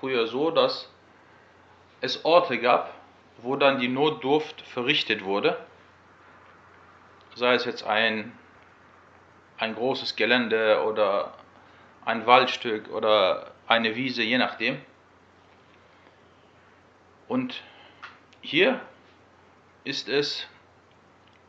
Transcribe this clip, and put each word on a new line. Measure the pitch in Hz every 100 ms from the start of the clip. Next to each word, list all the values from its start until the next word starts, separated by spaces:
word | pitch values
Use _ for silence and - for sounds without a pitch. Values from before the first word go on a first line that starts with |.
früher | 135 127 113
so, | 123 160
dass | 160 131 - - _ _ - - - - _ - - - -
es | 127 -
Orte | 147 175 151 120
gab, | 104 85 - - - - _ -
wo | 117 139
dann | 139 131
die | 123
Notdurft | 127 151 151 127 151 156 -
verrichtet | - - 123 151 - 104
wurde. | 95 101 143 170 - - - - _ - - - - - - - - - - - -
Sei | - 123
es | 123
jetzt | 123 110
ein, | - 107 113 107 110 - - - - - - - - - - - _ -
ein | 110
großes | 107 123 131 120 -
Gelände | 110 123 117 110 110 104
oder | 95 107 101 98 - - - - - - - -
ein | - 113 110
Waldstück | 127 127 - 123 107 -
oder | 107 110 107 92 - - - -
eine | 113 113
Wiese, | 110 131 117
je | 113 127
nachdem. | 104 - 113 147 - _ _ _ _ _ _ - _ _ _ _ - _ _ _ _ _ _ _ _ _ _ _ -
Und | 127 127 - - - - - - - _ _
hier | - 143 208 254 - - - - _ _ _ _ _ _
ist | - - -
es, | 135 143 - - - _ _ _ _ _ _ _ _